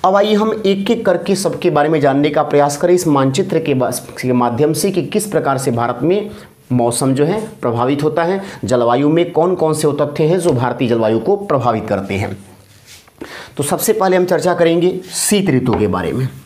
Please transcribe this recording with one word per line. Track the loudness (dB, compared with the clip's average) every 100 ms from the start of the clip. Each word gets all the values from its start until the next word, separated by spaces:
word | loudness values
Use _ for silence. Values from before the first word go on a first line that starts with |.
| 4
अब | 4
आइए | 4
हम | 2 2 0 0
एक | 0 0
एक | 0 0
करके | 0 0 -2
सबके | -2 -2 0
बारे | 2 2
में | 2
जानने | 2 2 2
का | 0
प्रयास | 2 2 2 0
करें | 2
इस | 2 4
मानचित्र | 2 2 0 0 -2
के | 0
बा-, | 0 0 -4
के | -10 -6 0
माध्यम | 2 2 2 0
से | 2 0
कि | -2
किस | -2 -4 -2
प्रकार | -2 0 -2
से | 0
भारत | 0 -2 -2
में | 0 0 -2 -12 -20 -20 _
मौसम | 0 0 0 0
जो | 2 0
है, | 0 -6 -6
प्रभावित | -4 0 0 0
होता | 0 0
है, | -2 -2 -6 -10 -2
जलवायु | 2 2 2 2
में | 2 2
कौन | 0 0 0
कौन | 0
से | 0 0
वो |
तथ्य | 0 -4 0
हैं | 0 2
जो | 2
भारतीय | 0 -2 -2 0
जलवायु | 2 2 0
को | 0 -2
प्रभावित | 0 0 0 -2 -2
करते | -4 -2
हैं। | -4 -4 -8 -16 -20 -20 -20 -20 -20 -20 _ -18 -16 -14 -6
तो |
सबसे | -4 -2 0
पहले | 0 2 2
हम | 2
चर्चा | 0 0
करेंगे | 2 2 4 0 -2 -8
शीत | -6 0 0 2
ऋतु | 0 0
के | 0 0
बारे | 0 -4
में। | -4 -6 -8